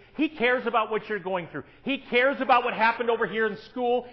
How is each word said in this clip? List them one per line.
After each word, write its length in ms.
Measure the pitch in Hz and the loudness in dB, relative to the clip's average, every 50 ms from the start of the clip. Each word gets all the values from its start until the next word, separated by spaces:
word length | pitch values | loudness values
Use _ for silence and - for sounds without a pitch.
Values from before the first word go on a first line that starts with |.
| - - - | -20 -12 -4
He 140 | - 302 302 | -2 -2 -2
cares 360 | - - 226 247 247 262 202 | -2 0 0 2 2 2 0
about 280 | 240 220 233 220 214 220 | 0 0 0 0 0 -2
what 160 | 214 214 - | -4 -4 -4
you're 100 | 214 202 | -8 -6
going 300 | 165 185 190 180 170 143 | -4 -4 -4 -4 -4 -6
through. 160 | - 147 127 - - - - | -10 -12 -12 -12 -16 -10 -4
He 160 | - 277 269 | -4 -4 -4
cares 420 | - - - 240 247 277 285 208 | -4 0 2 2 4 2 2 0
about 220 | 262 220 254 247 247 | 2 4 4 4 4
what 100 | 240 196 | 0 0
happened 380 | 180 220 226 226 - 240 233 | 2 2 2 2 0 0 0
over 160 | 233 220 226 | 0 0 0
here 220 | 165 190 220 220 214 | -2 0 0 0 0
in 80 | 196 | -2
school. 500 | - - - - 254 247 240 240 247 240 - | -6 -12 -12 -8 -4 0 0 0 0 -2 -6